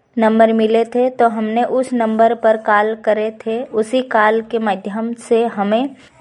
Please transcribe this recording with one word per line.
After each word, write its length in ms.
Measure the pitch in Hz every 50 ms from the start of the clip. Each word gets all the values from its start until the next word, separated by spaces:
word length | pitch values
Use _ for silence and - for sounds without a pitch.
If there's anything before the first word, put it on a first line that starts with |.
| _ _ _ 240
नंबर 360 | 220 220 220 226 226 220 226
मिले 300 | 226 220 220 226 226 233
थे, 240 | 226 226 247 247 262
तो 180 | 254 - 240 233
हमने 360 | 214 226 220 214 220 233 240
उस 280 | - - 254 254 254 254
नंबर 420 | 240 226 220 220 220 226 233 233
पर 220 | 233 - 220 220 220
कॉल 380 | 220 - 208 208 208 220 220
करे 340 | 220 - 220 208 214 214 220 220 220 -
थे। 160 | 220 220 233 262
उसी 380 | - - 220 220 220 254 262 254
कॉल 360 | 254 - 220 208 214 220 226
के 180 | 220 220 - 226
माध्यम 520 | 220 214 190 190 - 208 196 226 226 233 233 -
से 240 | - - 240 226 233
हमें 500 | 226 214 208 196 202 214 226 269 285 - - - - _ -